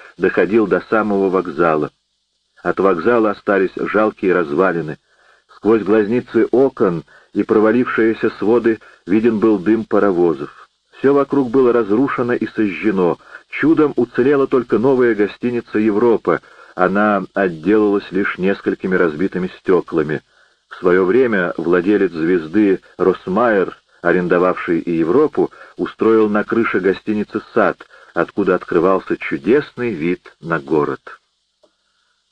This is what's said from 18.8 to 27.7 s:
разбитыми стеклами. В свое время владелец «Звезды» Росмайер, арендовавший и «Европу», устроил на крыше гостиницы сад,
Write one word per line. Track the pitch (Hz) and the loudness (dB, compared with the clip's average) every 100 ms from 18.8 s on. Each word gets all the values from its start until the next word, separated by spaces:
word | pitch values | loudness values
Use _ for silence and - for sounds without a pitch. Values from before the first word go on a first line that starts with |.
| 98 92 | -2 0
разбитыми | 87 76 95 90 90 - | 0 0 -4 -4 -8 -8
стеклами. | - 90 - 85 76 73 - _ _ _ _ | 0 0 0 -4 -2 -6 -10 _ _ _ _
В | - | -4
свое | 90 90 | 0 2
время | 90 113 127 104 87 - | 2 2 2 0 -2 -4
владелец | 80 90 87 104 95 | 0 0 2 0 0
«Звезды» | 82 80 90 78 95 104 92 - - | -2 0 0 0 0 2 0 -4 -2
Росмайер, | 90 90 - 95 120 104 87 - _ _ | 0 0 -2 0 2 0 -2 -6 _ _
арендовавший | 87 87 90 87 90 87 - 82 | 0 0 2 2 2 -2 -4 -4
и | 82 | -2
«Европу», | 82 80 127 151 - 82 - - - | -2 0 2 0 0 -4 -4 -20 -8
устроил | 90 - 107 110 107 | -8 -2 2 2 2
на | 104 101 | 0 -2
крыше | 113 110 107 | -2 0 0
гостиницы | 92 90 - 107 101 110 - | -2 -2 -4 -6 -4 -8 -4
сад, | - 95 | 0 0